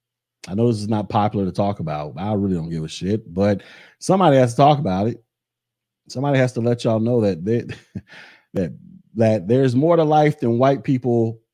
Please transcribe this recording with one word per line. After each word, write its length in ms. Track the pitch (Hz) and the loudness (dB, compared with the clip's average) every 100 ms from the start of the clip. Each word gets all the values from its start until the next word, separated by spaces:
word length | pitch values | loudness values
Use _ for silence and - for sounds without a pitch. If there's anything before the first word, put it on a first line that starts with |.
| _ _ _ _ - | _ _ _ _ -10
I 80 | 95 | -2
know 100 | 120 | 0
this 160 | 104 | 0
is 80 | 104 | -2
not 180 | 110 98 | -4 -2
popular 380 | 104 104 104 95 | 0 0 -2 -4
to 60 | |
talk 280 | 82 101 101 | -2 -4 -4
about. 340 | 82 76 76 67 | -8 -8 -10 -10
I 160 | 101 | -6
really 220 | 107 101 90 | -2 -2 -2
don't 160 | 82 | -4
give 120 | 82 | -8
a 40 | 78 | -8
shit, 440 | - 90 110 95 | -8 -4 -4 -4
but 300 | 87 101 98 - - - _ | -2 0 0 -6 -20 -20 _
somebody 380 | - 190 175 135 | -2 2 4 4
has 160 | 123 | 4
to 40 | 117 | 4
talk 220 | 143 143 | 4 4
about 260 | 98 92 107 | 0 -2 -2
it. 180 | 117 _ _ _ _ _ _ _ _ _ | -4 _ _ _ _ _ _ _ _ _
Somebody 320 | 131 143 135 | -6 0 2
has 140 | 127 | 2
to 80 | 120 | 0
let 220 | 117 120 | -2 0
y'all 160 | 127 110 | 0 0
know 220 | 113 120 | 0 2
that 240 | 104 85 92 | 0 0 -2
they, 200 | 117 - - - - - | -4 -4 -12 -16 -16 -16
<laughs> 440 | - - _ _ - | -20 -20 _ _ -6
that, 180 | 85 - - - _ | -6 -8 -18 -20 _
that 340 | 110 113 110 90 | 0 2 2 2
there's 280 | 127 135 123 | 2 2 2
more 220 | 156 170 | 2 2
to 60 | |
life 360 | 151 151 151 147 | 4 4 2 2
than 180 | 120 117 | -2 2
white 260 | 135 139 | 2 0
people 560 | - 131 127 120 113 113 _ | -2 -2 0 0 0 -4 _